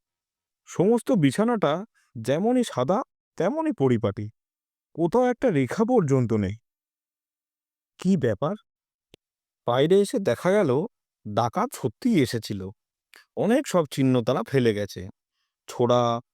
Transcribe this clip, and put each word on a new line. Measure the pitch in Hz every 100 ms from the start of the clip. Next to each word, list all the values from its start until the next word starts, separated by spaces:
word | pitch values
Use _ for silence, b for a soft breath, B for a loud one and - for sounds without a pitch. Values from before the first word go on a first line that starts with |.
| _ _ _ _ _ _ -
সমস্ত | - 180 233 -
বিছানাটা | 247 143 123 226 233 156 160 208 _ _ 117
যেমনই | 110 147 214 254
সাদা | 240 - 131 196 - _ _ -
তেমনই | 170 302 320
পরিপাটি, | 269 135 120 110 98 107 - _ _ _ _ _ -
কোথাও | 170 233
একটা | 254 247 262
রেখা | 156 127 -
পর্যন্ত | 220 254 156 135 117
নেই। | 110 98 110 _ _ _ _ _ _ _ _ _ _ _ _ _ -
কি | 180 190
ব্যাপার? | 120 107 147 208 _ _ _ _ _ - _ _ _ _ -
বাইরে | 123 151 190
এসে | 202 254
দেখা | 196 117 175
গেল | 202 175 123 190 _ _ _ 107
ডাকাত | 104 117 - 240
সত্যিই | - 127 - 254 208
এসেছিল। | 127 117 - 101 92 - _ _ _ b b -
অনেক | 156 247 285
সব | 180 156
চিহ্ন | - 135 127
তারা | 117 143
ফেলে | 226 135 117
গেছে, | 104 101 - 92 - _ _ _ _ -
ছোড়া, | - 120 123 120 117 -